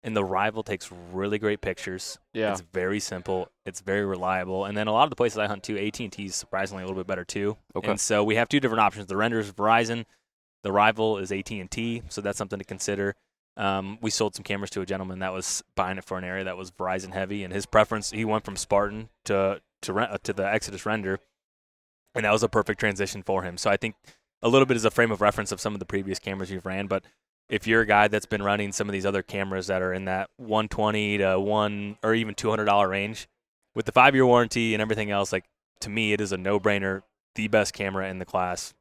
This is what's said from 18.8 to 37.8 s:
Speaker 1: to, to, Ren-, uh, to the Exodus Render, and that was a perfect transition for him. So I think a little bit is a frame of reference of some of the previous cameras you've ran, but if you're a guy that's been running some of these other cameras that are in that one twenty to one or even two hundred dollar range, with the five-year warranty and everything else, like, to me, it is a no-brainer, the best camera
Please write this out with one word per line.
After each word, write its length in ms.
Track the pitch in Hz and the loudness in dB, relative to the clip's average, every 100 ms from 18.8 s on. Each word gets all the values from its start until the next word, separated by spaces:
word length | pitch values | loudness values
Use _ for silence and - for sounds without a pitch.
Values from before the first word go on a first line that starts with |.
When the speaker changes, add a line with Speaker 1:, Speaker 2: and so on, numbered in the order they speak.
| 101 107 113 _ - | 2 -4 -14 _ -2
Speaker 1:
to, 360 | 101 95 98 _ _ | 2 2 0 _ _
to, 120 | - | -4
Ren-, 160 | 95 117 | -2 -2
uh, 80 | 101 | -2
to 100 | - | -6
the 140 | 95 98 | -2 0
Exodus 380 | 107 - 98 - | -2 -4 -8 -4
Render, 340 | 110 95 95 _ _ _ _ _ _ _ _ _ - | -4 -2 -6 _ _ _ _ _ _ _ _ _ -2
and 100 | 107 | 2
that 60 | |
was 120 | 110 | 4
a 60 | 113 | 4
perfect 300 | 113 104 104 | 2 0 0
transition 440 | 110 98 98 101 | -2 -2 -4 -4
for 200 | 92 95 | -4 -2
him. 140 | 92 87 | -2 -4
So 120 | 107 | 0
I 80 | 101 | 2
think 180 | 113 - - _ _ _ | 0 -8 -20 _ _ _
a 60 | 117 | 6
little 160 | 131 131 | 6 6
bit 120 | 120 | 4
is 80 | 110 | 2
a 60 | |
frame 200 | - 117 | 4 2
of 100 | 104 | 6
reference 300 | 104 101 101 | 4 4 -4
of 80 | 95 | -4
some 120 | 110 | -4
of 60 | 101 | -6
the 60 | 90 | -6
previous 320 | 101 98 95 | -6 -4 -6
cameras 300 | - 95 92 | -6 -6 -6
you've 140 | 95 92 | -8 -6
ran, 220 | 92 101 | -6 -2
but 160 | 98 _ _ _ _ _ | -4 _ _ _ _ _
if 180 | 107 - | -4 2
you're 140 | 113 | 2
a 40 | 110 | 6
guy 200 | 104 104 | 6 6
that's 180 | 104 - | 4 -2
been 160 | 107 | -2
running 280 | 101 104 101 | 0 0 -2
some 160 | 98 104 | -4 -2
of 60 | |
these 120 | 98 98 | 0 0
other 160 | 98 | -2
cameras 440 | - 101 98 95 92 | -2 -4 -4 -4 -2
that 140 | 95 | -2
are 120 | 92 | 0
in 120 | 92 95 | -2 -2
that 240 | 92 95 _ | -4 -4 _
one 320 | 120 107 107 | -2 -2 0
twenty 480 | - 107 107 104 104 | 0 0 2 0 2
to 200 | 95 95 | 2 2
one 580 | 101 107 104 104 104 104 | 2 2 0 -2 -8 -4
or 120 | 113 | 0
even 200 | 113 110 | 0 0
two 160 | 101 113 | -4 -2
hundred 160 | 107 104 | 0 4
dollar 220 | 101 98 | 6 6
range, 400 | 98 101 110 - _ _ _ _ - | 2 -2 -6 -16 _ _ _ _ -6
with 100 | 113 | 2
the 60 | |
five-year 340 | 127 131 135 131 | 8 8 8 8
warranty 480 | 120 117 123 113 | 8 6 2 0
and 80 | 107 | 2
everything 300 | 107 110 104 | 0 0 0
else, 220 | 101 98 | 0 0
like, 120 | 95 - _ _ _ | -2 -4 _ _ _
to 80 | - | -6
me, 240 | 104 107 | -2 0
it 80 | 104 | 2
is 100 | 104 | 0
a 60 | 95 | -2
no-brainer, 640 | 92 104 101 101 98 95 _ _ _ - | 0 2 2 0 0 -4 _ _ _ -6
the 120 | 107 | 2
best 240 | 110 101 | 2 2
camera 340 | - | -2